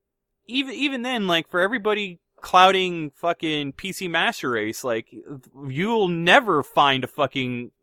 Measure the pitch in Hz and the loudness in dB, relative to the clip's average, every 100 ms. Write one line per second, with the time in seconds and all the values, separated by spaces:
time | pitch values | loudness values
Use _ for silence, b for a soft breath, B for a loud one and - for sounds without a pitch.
0 | _ _ _ _ - 247 269 220 277 269 | _ _ _ _ -8 -4 -4 -4 -4 -2
1 | 247 247 190 165 160 180 190 233 208 208 | -4 -2 0 0 0 0 0 0 -2 -2
2 | 196 170 _ _ - 185 185 190 185 175 | -4 -10 _ _ 2 6 6 6 0 -4
3 | 151 - 170 170 165 151 143 - 190 170 | -8 -4 -4 -2 -2 -4 -6 -8 -10 -8
4 | 185 165 202 - 139 117 107 110 131 113 | -4 -2 -2 -2 -4 -2 -2 -4 -4 -4
5 | - 120 - 131 - 135 143 131 202 226 | -6 -16 -18 -18 -20 -16 -10 -4 0 0
6 | 185 170 170 240 220 156 - - 143 131 | 0 0 4 6 6 0 0 2 4 2
7 | 123 - 139 135 127 123 120 _ | -2 -2 -2 -2 -6 -6 -12 _